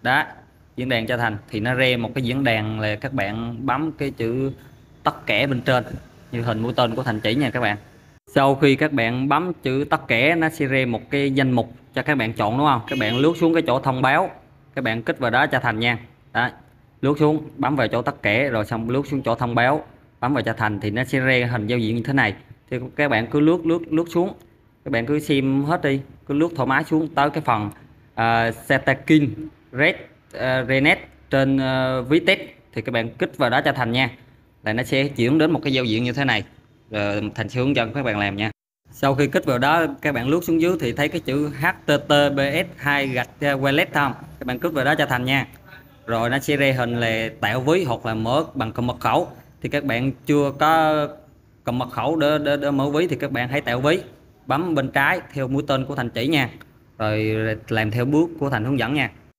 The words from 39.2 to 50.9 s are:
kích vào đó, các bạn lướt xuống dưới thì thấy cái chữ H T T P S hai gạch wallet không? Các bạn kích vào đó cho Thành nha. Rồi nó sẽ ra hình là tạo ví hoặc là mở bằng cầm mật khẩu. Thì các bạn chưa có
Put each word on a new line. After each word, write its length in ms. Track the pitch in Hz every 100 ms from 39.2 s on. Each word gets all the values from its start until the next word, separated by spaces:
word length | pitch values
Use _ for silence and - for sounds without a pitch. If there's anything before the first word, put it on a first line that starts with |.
| 139
kích 180 | 185 -
vào 120 | 123
đó, 280 | 135 165 160 -
các 120 | 151
bạn 140 | 135 123
lướt 160 | 165
xuống 180 | 170 165
dưới 160 | 165 180
thì 140 | 127
thấy 140 | 117 147
cái 140 | 165
chữ 260 | - 135 147
H 180 | 135 160 190 -
T 60 | 147 143
T 40 |
P 260 | 147 143 139
S 280 | 139 151 185 -
hai 300 | 143 143 139
gạch 220 | 123 123 -
wallet 460 | 143 139 139 143 170
không? 200 | 156 139 - - -
Các 60 | 127
bạn 140 | 123
kích 140 | 175
vào 120 | 156 131
đó 100 | 151
cho 100 | 139
Thành 200 | 127 127
nha. 220 | 135 123 - - - - - -
Rồi 240 | 113 120
nó 100 | 131
sẽ 160 | 135 143
ra 180 | 139 127
hình 220 | 120 120
là 300 | 117 113 113 -
tạo 200 | 107 120
ví 220 | 127 175
hoặc 220 | 160 113 117
là 80 |
mở 300 | 110 110 135 156
bằng 180 | 139 113
cầm 160 | - 120
mật 120 | 120
khẩu. 280 | - 131 - - - -
Thì 80 | 131
các 140 | 143
bạn 280 | 143 117 135 127 -
chưa 260 | 147 143 135
có 480 | 151 160 156